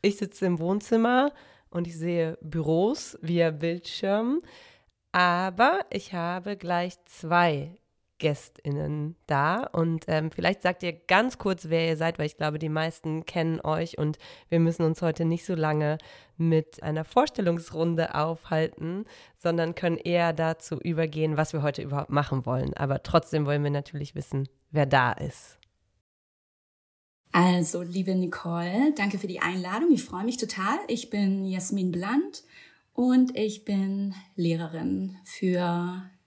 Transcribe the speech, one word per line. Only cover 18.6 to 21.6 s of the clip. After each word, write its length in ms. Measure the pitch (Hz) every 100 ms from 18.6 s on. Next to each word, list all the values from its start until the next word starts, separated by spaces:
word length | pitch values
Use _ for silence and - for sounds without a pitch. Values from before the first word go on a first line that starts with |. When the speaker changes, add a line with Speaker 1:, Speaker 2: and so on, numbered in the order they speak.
| 160 - 160 185 214 - - _
Speaker 1:
sondern 380 | 175 170 165 175
können 220 | 180 165
eher 360 | - 175 170
dazu 460 | 160 160 160 - 156
übergehen, 580 | - 160 160 151 156 151
was 160 | 156
wir 80 | 160